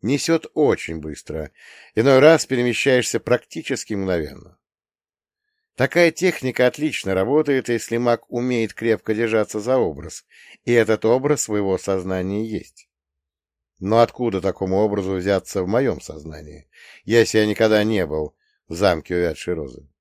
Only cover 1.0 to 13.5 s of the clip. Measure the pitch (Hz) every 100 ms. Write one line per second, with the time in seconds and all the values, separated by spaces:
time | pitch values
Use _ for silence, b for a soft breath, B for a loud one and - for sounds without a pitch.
1 | 76 73 - 78 76 B B B B -
2 | 123 131 147 165 - 127 123 113 - 127
3 | 117 117 - 120 _ 165 151 131 - 104
4 | 95 90 73 67 - _ _ _ _ _
5 | _ _ _ _ _ _ _ - 135 170
6 | 170 - 185 - 131 117 123 123 147 -
7 | - 95 98 143 151 135 - 117 - 117
8 | 120 117 _ 120 127 123 110 - 113 110
9 | - 107 117 110 104 110 104 131 101 71
10 | 78 - _ B B B - 120 107 110
11 | 110 123 135 147 - 104 98 95 - 95
12 | 92 92 92 101 113 104 - _ _ _
13 | _ _ _ _ _